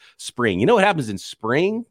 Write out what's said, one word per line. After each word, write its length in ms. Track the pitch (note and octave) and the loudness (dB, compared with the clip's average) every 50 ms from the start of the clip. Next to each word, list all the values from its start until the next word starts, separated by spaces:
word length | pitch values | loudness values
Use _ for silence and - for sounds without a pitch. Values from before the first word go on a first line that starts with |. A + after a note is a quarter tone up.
| - - _ | -20 -20 _
spring. 440 | _ - - - - A#2+ A2 F#2 F2+ | _ -16 -14 -4 -2 0 0 2 2
You 60 | A2 | 4
know 100 | F3+ A#3+ | 4 4
what 80 | G#3 F#3+ | 4 4
happens 240 | G#3 F#3+ D#3 B2+ G#2+ | 2 2 0 -2 -4
in 100 | G2+ F#2+ | -6 -8
spring, 640 | - - - - - A2 B2 D3+ F3+ G3+ G#3+ A#3 A#3 - | -10 -14 -16 -8 -4 -2 0 0 0 0 -2 -4 -8 -10